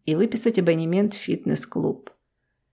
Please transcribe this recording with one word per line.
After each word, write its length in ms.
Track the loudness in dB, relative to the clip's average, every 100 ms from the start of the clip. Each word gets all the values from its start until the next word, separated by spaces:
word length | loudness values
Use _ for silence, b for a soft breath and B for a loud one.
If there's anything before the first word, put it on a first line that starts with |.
и 100 | -2
выписать 440 | 2 2 0 0 2
абонемент 560 | 2 2 2 2 0
в 20 | -2
фитнес-клуб. 920 | -4 -4 -2 -4 -4 -4 -2 -4 -10 _ _ _ _ _ _